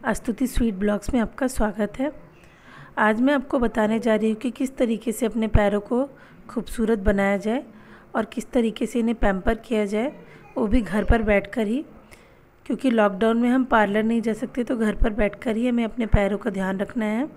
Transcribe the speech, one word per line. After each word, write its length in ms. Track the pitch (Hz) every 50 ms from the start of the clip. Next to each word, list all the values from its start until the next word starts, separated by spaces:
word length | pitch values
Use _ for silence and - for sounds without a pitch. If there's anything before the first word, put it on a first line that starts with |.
| 294
अस्तुति 420 | 247 214 - - - 214 - 262
स्वीट 280 | 240 - - 247 226 202
ब्लॉग्स 380 | 185 202 208 208 208 - - -
में 60 | 247
आपका 280 | 220 202 - - 277
स्वागत 520 | 247 - - 226 214 208 220 208 208 208 -
है। 120 | 262 302 302 - - - - - - - - - - - - - - - - -
आज 200 | 220 214 220 214
मैं 120 | 247 269 294
आपको 260 | 277 - - - 277
बताने 400 | 233 226 - 233 214 214 220 226
जा 160 | 196 233 214
रही 140 | 214 214 220
हूँ 80 | 220
कि 140 | 214 - 247
किस 240 | 233 - 269 254 -
तरीके 340 | - 262 226 233 220 - 220
से 140 | 214 - 262
अपने 220 | 220 208 233 220 214
पैरों 320 | 214 220 208 202 202 208
को 220 | 202 - 240 240 277 277 - - - - - - - -
खूबसूरत 500 | - 240 - - - - 226 214 226 202
बनाया 360 | 190 214 202 196 196 196 202
जाए 260 | 202 196 214 226 277 - - - - - - - - - - -
और 100 | 262 226
किस 240 | - - - - -
तरीके 340 | - 254 226 226 214 - 254
से 140 | 214 - 233
इन्हें 160 | 226 233 233
पैम्पर 380 | - - 202 190 190 180 - 226
किया 280 | 220 - - 220 214 214
जाए, 260 | 196 208 214 233 302 311 - - - - - - - -
वो 100 | 269 240
भी 140 | 202 214 262
घर 220 | 214 156 180 214 208
पर 200 | - 233 226 214
बैठकर 440 | 208 208 196 202 202 - 247 220
ही, 160 | 202 226 277 330 - - - - - - - - - - - - _ _ _ _
क्योंकि 240 | - 233 - - 262
लॉकडाउन 480 | 233 226 208 202 196 185 226 220 226
में 120 | 233 240 247
हम 160 | 247 262 254
पार्लर 380 | - 240 226 214 196 202 214 220
नहीं 180 | 226 233 233
जा 120 | 214 226 214
सकते, 300 | 214 269 208 - 277 240
तो 140 | - 262
घर 180 | 220 226 185 -
पर 140 | - - 233
बैठकर 440 | 208 240 214 202 202 - - 254 220
ही 120 | 220 233
हमें 180 | 247 240 240 233
अपने 200 | 220 - 247 233
पैरों 300 | 208 - 214 202 196 208
का 120 | 196 - 233
ध्यान 280 | 190 190 190 190 196 185
रखना 260 | 196 - - 247 214
है। 220 | 214 214 226 285 311 -